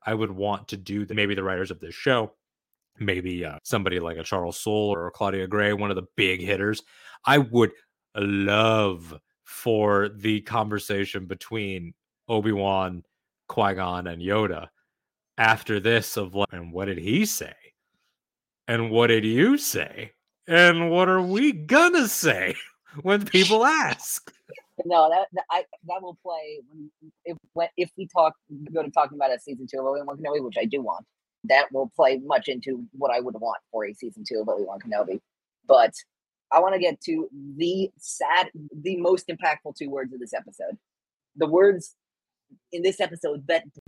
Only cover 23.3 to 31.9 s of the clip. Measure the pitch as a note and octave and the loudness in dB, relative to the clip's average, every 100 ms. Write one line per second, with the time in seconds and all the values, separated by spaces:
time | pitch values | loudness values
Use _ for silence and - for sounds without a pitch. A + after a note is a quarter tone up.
23.3 | F#3 F#3+ A3 C4 D#4 F#3+ A#2 - - - | 4 6 6 4 4 0 -4 -8 -10 -10
24.3 | _ - - _ - F3 E3 D#3 F3 G3 | _ -20 -20 _ -8 2 6 6 4 0
25.3 | F3+ - F3 - - E3 F#3 F#3 F3 F3+ | -6 -4 -4 -4 -14 -10 -10 -10 -14 -10
26.3 | E3 D3+ D3+ B2+ D#3 D3 _ D#3 _ E3+ | -10 -10 -16 -18 -20 -20 _ -20 _ -12
27.3 | D#3+ _ E3 E3+ - F3 - G3 F#3 D#3 | -12 _ -4 -4 -2 -6 -6 -2 2 2
28.3 | - - C#3+ D3 D#3+ D3 D#3+ C#3+ C#3+ C3+ | 2 -18 -16 -8 -6 -2 0 0 0 -2
29.3 | B2 D3 B2+ B2+ C3+ C3 C#3+ D#3+ D3 D3+ | -2 -8 -14 -10 -6 -4 -4 -6 -8 -4
30.3 | D3 B2+ - A2 C#3 A2+ F2+ - _ _ | -4 -4 -4 -2 -2 -4 -8 -10 _ _
31.3 | _ A2+ C3 C#3+ C3+ C3 | _ 2 4 4 -2 -4